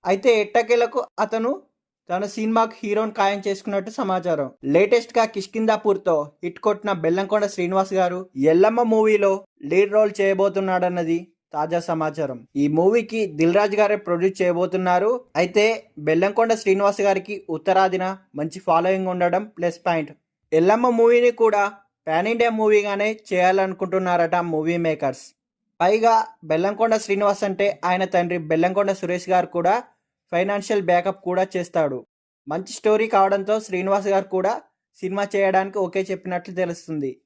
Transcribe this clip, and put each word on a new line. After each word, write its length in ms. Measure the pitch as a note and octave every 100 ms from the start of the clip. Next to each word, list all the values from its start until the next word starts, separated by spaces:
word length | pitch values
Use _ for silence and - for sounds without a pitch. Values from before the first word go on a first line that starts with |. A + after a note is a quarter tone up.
| F3+
అయితే 240 | G3 B3 A3+
ఎట్టకేలకు 580 | G#3 A#3 A3+ A#3+ A#3 A#3+ - -
అతను 420 | G#3 A3 A#3 F#4+ _ _ _ _ -
తన 160 | F3+ G3+
సినిమాకు 500 | G3+ A3 A3+ A3 -
హీరోని 280 | G#3 G#3 A3
ఖాయం 300 | G#3+ G3 G3+ G3
చేసుకున్నట్టు 440 | G3 G#3+ G3+ F#3+
సమాచారం. 600 | A3 G3+ F#3 F3 D#3 C3 _
లేటెస్ట్ 540 | C3+ D#3 G3+ A#3 A3+ A#3
గా 80 | A3
కిష్కిందాపూర్తో 880 | G#3 F#3+ A3 A3 G#3+ G#3+ G3 - D#3 D3 _
హిట్ 160 | F3 F3
కొట్టిన 320 | A3 G#3 G#3
బెల్లంకొండ 540 | F#3 E3 F3+ F#3+ G#3 G3+
శ్రీనివాస్ 480 | G#3 F3 F#3+ F#3+
గారు 260 | F#3+ F3+ F3+ F#3 C3
ఎల్లమ్మ 440 | C#3+ E3 G#3 A#3
మూవీలో 600 | A#3 A3 A3 G#3 G3 F#3+ - _
లీడ్ 300 | C#3+ F3+ G3+
రోల్ 180 | G#3+ G#3 G#3
చేయబోతున్నాడన్నది 1040 | G3 F#3+ G3 G3 F#3+ F#3 F3+ F3+ D#3+ E3+ F3 _ _
తాజా 260 | D3+ D#3+ F3
సమాచారం. 680 | E3+ D#3+ D#3 D3+ C#3+ B2 A2+ C#3
ఈ 100 | C#3+
మూవీకి 580 | D#3 F#3 A#3 A3 A3 G3+
దిల్ 300 | D3+ E3 F#3
రాజు 220 | G#3 G3+
గారే 180 | G#3 G#3
ప్రొడ్యూస్ 460 | F#3+ F3 F#3+ F#3+
చేయబోతున్నారు. 680 | F3+ F3 F3+ F#3 F#3 F3+ G#3 B3 - D3+
అయితే 300 | F3+ G3+ G#3+ A3 _ -
బెల్లంకొండ 540 | D3 D#3+ F#3+ G#3+ A3+
శ్రీనివాస్ 480 | A3 G3+ F#3+ G3+ G3+
గారికి 440 | G3+ F#3+ F#3+ G3+ -
ఉత్తరాదిన 680 | D#3+ F#3+ F#3+ F#3+ F#3 F#3 F#3+ _ C#3+
మంచి 240 | D#3 F#3+
ఫాలోయింగ్ 480 | F#3 E3 F3+ F#3+ F#3
ఉండడం 360 | F3+ F3 F3 G#3+
ప్లస్ 340 | - F3 E3 F3+
పాయింట్. 260 | E3 D3 D3+ _ _ _
ఎల్లమ్మ 380 | D#3 F3 A3 B3
మూవీని 420 | A#3 A#3 A#3+ A#3+
కూడా 320 | A#3 A3+ G#3 G3+ G#3 _ _ -
పాన్ 200 | D#3+ G3+
ఇండియా 220 | A#3 A#3
మూవీగానే 600 | A3 G#3+ G#3+ G#3 G3 G#3 G#3+ -
చేయాలనుకుంటున్నారట 1040 | F3+ F3+ F#3+ F#3+ F#3 F#3 F#3 F#3 F3 E3 F3
మూవీ 420 | F3 D#3 D#3 E3+
మేకర్స్. 480 | E3 D#3 C#3 B2+ - _ _ _ _ _
పైగా 480 | F3 A3 A3+ A3+ A3 -
బెల్లంకొండ 520 | D#3 D#3+ F#3+ G#3 A3+ A3
శ్రీనివాస్ 480 | A3 G3+ G3+ G3
అంటే 240 | G3+ F#3+ G3+ - F3+
ఆయన 180 | F3+ F#3
తండ్రి 320 | F#3 F3 F3
బెల్లంకొండ 540 | D#3 D#3+ F3 F#3+ G3+
సురేష్ 380 | F#3+ F3 F3+ F3+
గారు 180 | F3+ F3
కూడా 360 | F3 F3 A3+ A#3+ _ _ _ _
ఫైనాన్షియల్ 500 | E3+ F#3+ G3+ G3 G#3
బ్యాకప్ 420 | F3+ F3 F3+ F#3
కూడా 240 | F3 F3+ F#3+ F3+
చేస్తాడు. 480 | F3 E3 D3 C3 - _ _ _ -
మంచి 260 | D#3+ F#3
స్టోరీ 340 | - G#3+ G#3+ A3
కావడంతో 520 | A3 G3 G3+ F#3+ A3
శ్రీనివాస్ 480 | G#3+ F#3 F#3+ G3+ G3
గారు 200 | G3 F#3+
కూడా 340 | F#3 F#3 B3 _ _ _ _
సినిమా 240 | F#3+ G3 G3+ G3+
చేయడానికి 420 | G3 F#3+ G3 G3+
ఓకే 220 | F#3 F#3+
చెప్పినట్లు 520 | F#3+ F#3 F#3 F3+ F3 F3+
తెలుస్తుంది. 560 | F3 E3+ - D#3 C3+ C3